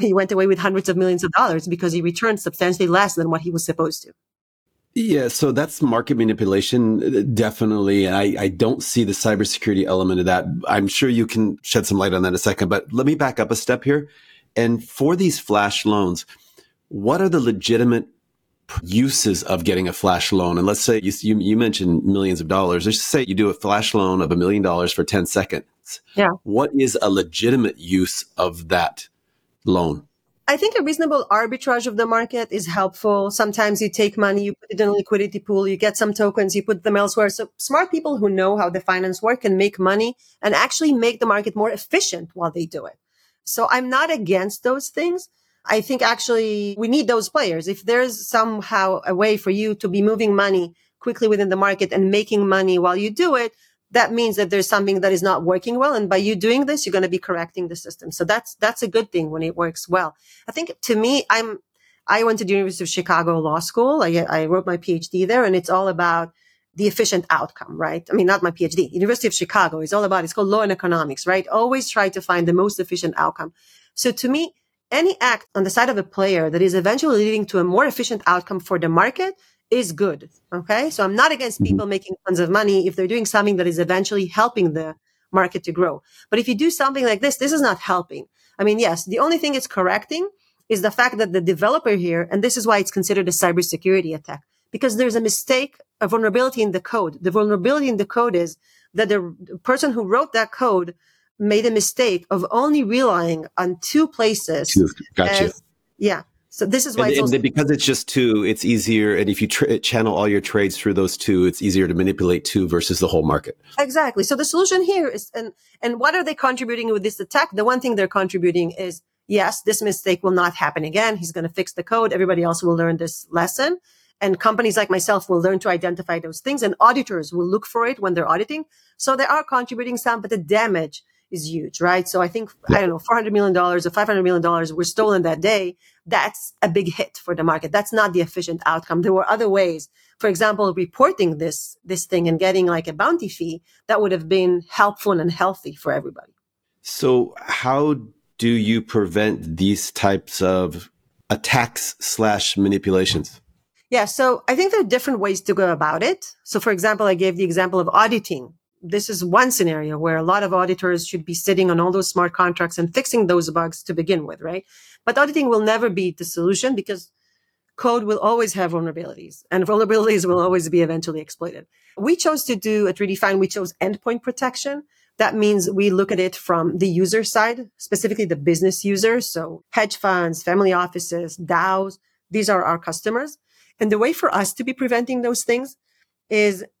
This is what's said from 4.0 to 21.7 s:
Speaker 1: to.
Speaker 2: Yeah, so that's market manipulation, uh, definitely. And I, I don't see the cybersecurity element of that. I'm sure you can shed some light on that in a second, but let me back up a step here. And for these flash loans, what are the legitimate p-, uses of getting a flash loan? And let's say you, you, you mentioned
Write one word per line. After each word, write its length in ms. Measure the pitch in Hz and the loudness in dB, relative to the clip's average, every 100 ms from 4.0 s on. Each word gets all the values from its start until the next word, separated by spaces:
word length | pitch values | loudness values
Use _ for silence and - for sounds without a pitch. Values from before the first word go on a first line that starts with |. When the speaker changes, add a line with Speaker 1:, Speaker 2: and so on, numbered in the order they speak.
Speaker 1:
to. 80 | - _ _ _ _ _ _ _ _ | -14 _ _ _ _ _ _ _ _
Speaker 2:
Yeah, 340 | 240 226 147 123 | -4 2 2 0
so 240 | - 143 | 0 0
that's 280 | 127 147 - | 2 -2 0
market 380 | 139 113 120 120 | 0 2 2 2
manipulation, 840 | 110 107 98 98 - 123 113 110 | 2 2 2 2 2 2 2 2
uh, 180 | - 117 131 | 2 0 2
definitely. 760 | 113 110 - 110 104 101 101 92 | 2 0 0 0 2 2 4 4
And 100 | 95 | 2
I, 200 | 101 - | 2 2
I 80 | 98 | 0
don't 340 | 87 - - | 2 0 0
see 220 | - 123 | -2 0
the 80 | 101 | 0
cybersecurity 760 | 95 110 101 104 - 110 98 - | 0 0 2 0 -2 0 2 2
element 340 | 92 92 90 | 2 2 2
of 60 | 90 | 2
that. 200 | 90 73 71 - | 2 0 -4 0
I'm 200 | 104 98 | 0 0
sure 200 | - 135 | 2 2
you 200 | 117 113 | 2 0
can 300 | 110 104 - | 0 0 -2
shed 240 | - 117 - | -2 0 2
some 140 | 98 | 0
light 160 | 95 92 | 2 2
on 80 | |
that 60 | 92 | 0
in 40 | |
a 60 | 90 | 0
second, 300 | 104 - 95 | 0 0 0
but 220 | 101 - | -2 -2
let 140 | 117 135 | -2 0
me 80 | |
back 260 | 156 135 117 | 2 0 -2
up 120 | 110 | -2
a 40 | 113 | -2
step 280 | - 123 | -2 -2
here. 260 | 135 147 147 _ _ _ _ - | 0 0 -2 _ _ _ _ 0
And 280 | 117 113 | 0 0
for 320 | - - 143 180 | -4 -2 0 2
these 240 | 185 - | 0 0
flash 460 | - 104 101 - 107 | 0 0 2 0 0
loans, 400 | 104 92 85 - - _ _ _ _ - | 2 2 -2 -8 -20 _ _ _ _ -14
what 340 | 101 107 175 | -4 0 2
are 80 | 190 | 2
the 100 | 165 | 2
legitimate 680 | 120 98 - 117 120 117 - _ _ _ _ _ - | 0 0 2 2 4 2 -2 _ _ _ _ _ -12
p-, 120 | - | -10
uses 600 | 85 107 135 - 107 87 | -2 0 2 0 0 -2
of 200 | - 92 82 | -2 -2 0
getting 220 | 92 90 | 0 -2
a 60 | |
flash 380 | - 95 87 - | 0 0 0 0
loan? 260 | 98 87 87 | 0 2 2
And 80 | 95 | 0
let's 160 | 101 | 0
say 180 | - 110 | 2 0
you, 100 | 95 - | 0 -2
you, 180 | 107 107 | 0 0
you 200 | 95 110 | 2 2
mentioned 460 | 117 | 2